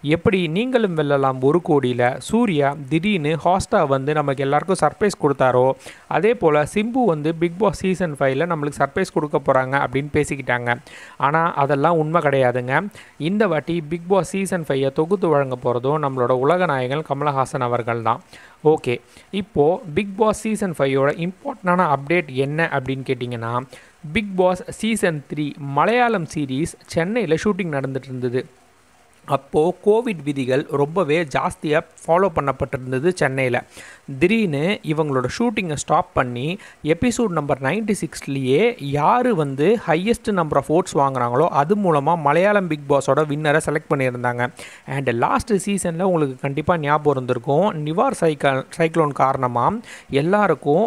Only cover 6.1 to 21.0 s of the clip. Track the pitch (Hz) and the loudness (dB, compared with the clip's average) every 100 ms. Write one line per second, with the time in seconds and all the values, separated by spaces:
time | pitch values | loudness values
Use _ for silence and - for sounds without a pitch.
6.1 | 147 196 233 165 147 147 208 214 247 233 | 0 2 2 2 2 0 -2 -2 0 0
7.1 | 156 147 165 170 175 208 156 190 180 180 | 0 -2 -2 -2 0 -2 0 -2 -2 -2
8.1 | 143 139 135 175 165 147 - 139 - 185 | 0 0 2 -2 -2 -4 -2 -2 0 -2
9.1 | - 151 151 139 131 131 139 135 131 143 | -2 -2 -2 2 2 2 -2 0 -2 -2
10.1 | 151 143 139 127 123 120 123 - - - | -2 -2 -4 -4 -2 -2 -4 -6 -20 -20
11.1 | - 135 160 165 151 139 143 151 170 156 | -2 0 2 0 0 0 2 2 2 2
12.1 | 170 147 139 127 123 123 139 202 - - | 2 2 4 2 2 0 -2 -2 -12 -20
13.1 | _ 147 208 214 156 143 170 147 170 170 | _ -4 0 2 0 -2 -4 -4 -8 0
14.1 | 196 165 196 190 185 156 135 135 135 160 | 0 0 -4 -2 -4 -2 0 0 0 0
15.1 | 196 180 147 135 127 127 120 127 156 143 | 0 2 2 2 -2 -2 0 0 0 -2
16.1 | 131 120 127 135 180 180 135 127 143 156 | 0 2 2 4 2 2 0 -2 -4 -4
17.1 | 139 147 135 131 139 123 120 117 117 113 | -2 -2 0 -2 -2 -2 -2 -2 -2 -2
18.1 | 127 - - - - 151 156 - 120 _ | -2 -6 -20 -20 0 2 2 0 -4 _
19.1 | - - 196 196 - 147 180 202 147 202 | -20 -10 -8 -6 2 2 2 -2 -4 -4
20.1 | 190 220 202 220 214 196 160 139 135 | 0 0 0 -2 -2 -4 -2 0 2